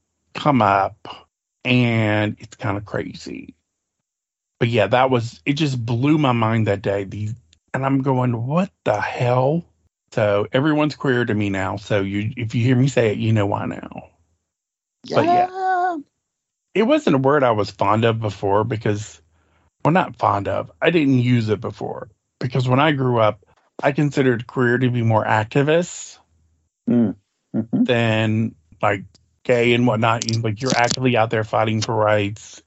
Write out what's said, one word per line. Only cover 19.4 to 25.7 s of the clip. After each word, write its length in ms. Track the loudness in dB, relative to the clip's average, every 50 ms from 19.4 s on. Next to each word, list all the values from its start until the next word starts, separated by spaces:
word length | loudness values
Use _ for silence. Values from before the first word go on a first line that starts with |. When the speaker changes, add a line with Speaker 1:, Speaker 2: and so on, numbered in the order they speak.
| _ _ _ _ _ _ _ _ 0
Speaker 1:
well, 80 | 0 2
not 240 | 2 0 -2 -2
fond 300 | 0 0 0 2 0 -2 -4
of. 220 | -4 -4 -6 -8 -8 -4
I 100 | -2 0
didn't 280 | 2 2 2 2 2 2
use 280 | 4 4 2 2 2 0
it 120 | -2 -2
before 500 | -4 -6 -10 -10 -10 -10 -10 -12 -14 -16 _ _ _ _ _ -8
because 300 | -8 -4 -2 -2 0 2
when 120 | 2 2
I 120 | 4 2 2
grew 260 | 0 0 0 2 2
up, 260 | 2 2 0 -2 _ _ _ _ _ _ _ -4 -2
I 100 | -2 0
considered 540 | 0 0 0 0 0 2 2 2 0 -2
queer 320 | -6 -4 0 0 2 2 2
to 120 | 0 0
be 120 | 0 0 0
more 220 | 2 2 0 0
activists 920 | 0 0 0 0 0 0 0 2 2